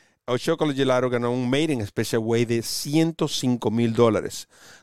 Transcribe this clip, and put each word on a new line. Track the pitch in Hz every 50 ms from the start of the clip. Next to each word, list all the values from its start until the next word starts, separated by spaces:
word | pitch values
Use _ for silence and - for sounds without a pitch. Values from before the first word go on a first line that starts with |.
| _ _ _ _ _
El | - 123 123
Chocolate | - - 165 151 - 151 139
Gelato | 131 135 131 127 123 127 127
ganó | 123 120 120 120 120
un | 127 127 123
Maiden | 131 139 156 160 147 120 104
Special | 98 - - 113 - - 117 110
Weight | 110 117 117 120 110
de | 120 117 110
ciento | - - - - 139 143 160 160 165 160 - 165
cinco | 143 - - - 127 123 117 - 110
mil | 104 117 120 117 113
dólares. | 110 120 117 107 92 76 - - - - - _ - - - - -